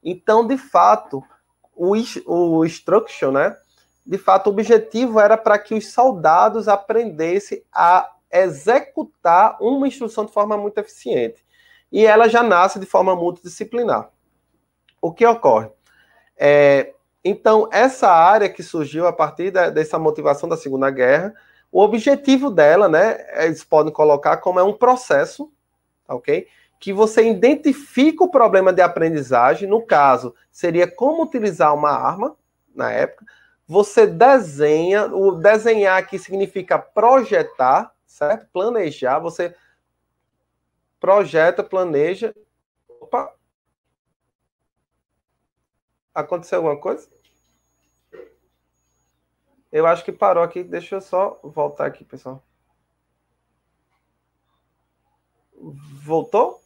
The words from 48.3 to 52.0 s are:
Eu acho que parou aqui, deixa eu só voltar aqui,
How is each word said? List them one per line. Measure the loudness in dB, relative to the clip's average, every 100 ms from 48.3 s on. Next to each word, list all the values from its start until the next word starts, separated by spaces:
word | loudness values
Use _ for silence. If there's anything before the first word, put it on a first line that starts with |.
| _ _ _ _ _ _ _ _ _ _ _ _ _ _
Eu | -2 0
acho | 0
que | -6
parou | -4 0 0
aqui, | -2 -6
deixa | -12 -12 -12 -14
eu |
só | -8 -6 -6 -8
voltar | -16 -8 -8 -6 -10
aqui, | -10